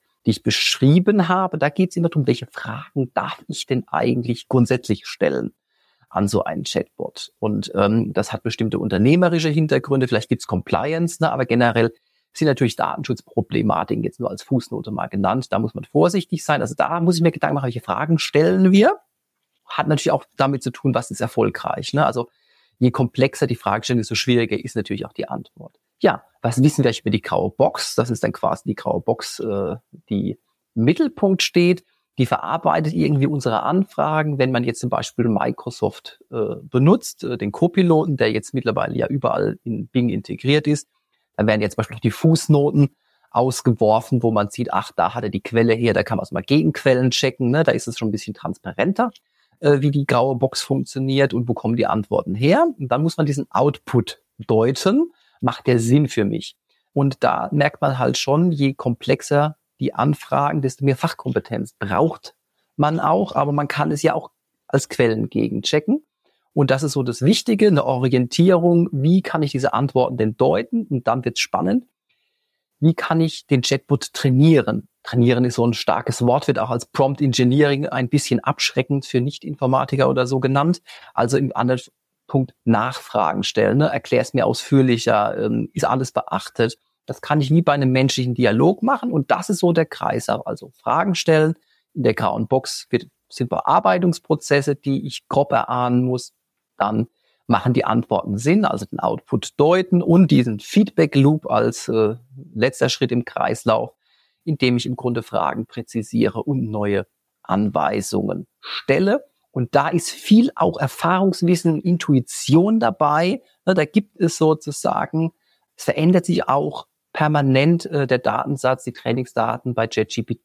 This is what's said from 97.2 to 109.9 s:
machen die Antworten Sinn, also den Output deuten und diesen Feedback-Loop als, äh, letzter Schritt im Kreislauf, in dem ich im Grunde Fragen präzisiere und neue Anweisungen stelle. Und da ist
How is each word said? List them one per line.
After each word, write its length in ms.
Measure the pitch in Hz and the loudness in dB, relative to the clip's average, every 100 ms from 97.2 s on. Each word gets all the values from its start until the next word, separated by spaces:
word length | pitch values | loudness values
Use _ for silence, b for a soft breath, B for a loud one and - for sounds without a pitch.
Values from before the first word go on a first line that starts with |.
| _ _ - | _ _ -2
machen 280 | 113 127 | 0 2
die 120 | 120 - | 0 0
Antworten 520 | 117 - 98 - 101 | -2 0 -2 -2 -2
Sinn, 280 | 131 202 202 | 0 2 0
also 200 | 101 104 | -4 -8
den 140 | - | -4
Output 600 | - - - - - - | -4 -4 -4 -6 -4 0
deuten 420 | 147 185 185 175 | 2 2 2 0
und 300 | 170 170 175 | 4 4 6
diesen 280 | 139 120 104 | 4 2 -4
Feedback-Loop 920 | - 196 208 - 156 139 139 156 - | -2 0 2 2 2 4 4 2 0
als, 360 | 110 117 117 - | 0 0 -2 -2
äh, 280 | 113 107 120 _ 131 - 110 | 0 0 -2 _ -20 -12 -2
letzter 340 | 127 - 131 | -2 0 -2
Schritt 220 | - 127 | 0 -2
im 140 | 123 - | -2 -4
Kreislauf, 680 | - - 110 - 113 123 _ _ _ _ _ | -4 -4 -2 0 -2 -2 _ _ _ _ _
in 140 | 170 147 | -6 0
dem 200 | 127 120 | 0 0
ich 80 | 120 | -2
im 100 | 123 | -6
Grunde 280 | 123 117 | -4 -4
Fragen 440 | - 110 73 113 113 | -4 -2 -2 -4 -10
präzisiere 720 | - 120 117 104 117 107 110 | -12 -10 -8 -4 0 0 -2
und 300 | 147 131 117 | -4 -4 -4
neue 340 | 107 104 98 98 _ _ _ | -4 -2 -2 -4 _ _ _
Anweisungen 1040 | - 95 107 78 73 107 - 98 101 90 - _ | -4 -2 0 0 0 -2 -4 -4 -2 -6 -10 _
stelle. 640 | - - - 139 196 247 - _ _ | -14 -10 0 2 2 0 -4 _ _
Und 240 | - 120 139 | -6 0 0
da 140 | |
ist 200 | 151 | 2